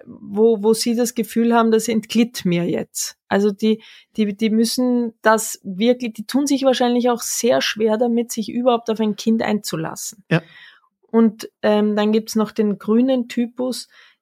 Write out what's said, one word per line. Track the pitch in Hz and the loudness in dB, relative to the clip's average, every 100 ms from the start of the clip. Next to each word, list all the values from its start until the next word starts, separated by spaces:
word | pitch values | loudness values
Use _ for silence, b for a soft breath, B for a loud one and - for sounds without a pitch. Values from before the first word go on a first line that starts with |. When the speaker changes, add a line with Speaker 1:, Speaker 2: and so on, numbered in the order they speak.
| - | -20
Speaker 1:
wo, | - 208 202 226 220 | -20 -6 2 4 4
wo | 208 | 2
sie | 220 240 233 | 2 2 0
das | 233 | 0
Gefühl | - 208 226 233 | -2 -2 0 2
haben, | 233 226 | 4 4
das | 220 220 | 2 2
entglitt | 220 214 220 240 - 180 | -2 0 0 0 0 -2
mir | 175 175 | 0 0
jetzt. | 220 220 - - - - | -4 -6 -8 -10 -10 -2
Also | 196 208 | 0 0
die, | 202 220 220 B B B - | 0 0 0 B B B -4
die, | 208 202 | -2 0
die | 220 | 0
müssen | 220 233 - 254 247 233 - | 2 0 0 0 0 -2 0
das | 220 220 214 - | 2 2 0 -10
wirklich, | - 185 233 247 247 | -10 -2 0 0 -2
die | 220 214 | -10 -4
tun | 262 285 | -2 0
sich | 277 | 2
wahrscheinlich | 269 254 247 240 240 | 2 2 2 2 0
auch | 233 | -2
sehr | - - 233 262 | -4 -2 0 0
schwer | - 208 220 214 | 0 -2 0 0
damit, | 240 233 233 | 0 0 -2
sich | - 208 | -6 -6
überhaupt | 240 254 233 233 | -2 0 0 -2
auf | 214 | -2
ein | 214 202 | -2 -2
Kind | - 226 | 0 0
einzulassen. | - 208 - 160 160 - - - - | 0 -4 -4 -8 -8 -10 -14 -12 -2
Speaker 2:
Ja. | 170 B B B B B _ _ | -2 B B B B B _ _
Speaker 1:
Und, | 226 226 220 - _ | 2 2 0 -14 _
ähm, | 214 208 214 208 | 0 2 2 0
dann | 208 | 0
gibt's | 220 220 220 | 0 0 -2
noch | 214 | -2
den | - 208 202 | 0 -2 -2
grünen | - 220 254 262 240 | 0 2 2 0 -2
Typus, | - 240 - 254 233 - b b b | -4 -4 -4 -6 -6 -12 b b b